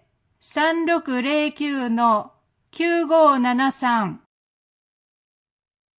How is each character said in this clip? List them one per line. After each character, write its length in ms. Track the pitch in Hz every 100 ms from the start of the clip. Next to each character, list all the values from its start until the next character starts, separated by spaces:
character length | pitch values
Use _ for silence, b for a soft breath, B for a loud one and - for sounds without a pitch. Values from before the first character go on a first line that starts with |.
| _ _ _ _
三 460 | - 294 311 330 330
六 340 | 339 320 247
零 320 | 254 302 302
九 380 | - 294 277 240
の 420 | 226 233 214 - _ _ _ _
九 340 | - 339 339
五 340 | 302 330 311 262
七 340 | 247 247 269
三。 500 | - 247 233 185 - _ _ _ _ _ _ _ _ _ _ _ _ _ _ _ _ _